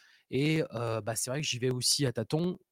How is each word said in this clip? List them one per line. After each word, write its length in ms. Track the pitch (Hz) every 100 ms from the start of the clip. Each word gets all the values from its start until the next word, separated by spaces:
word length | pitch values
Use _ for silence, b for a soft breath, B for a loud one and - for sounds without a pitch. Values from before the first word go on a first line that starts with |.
| B B B
Et, 320 | 127 151 156 -
heu, 280 | 117 117 113
bah, 140 | 110 110
c'est 160 | 123
vrai 100 | 143
que 60 | 143
j'y 120 | 120
vais 120 | 127
aussi 340 | 127 - - 135
à 80 |
tâtons, 460 | 117 110 160 180 - _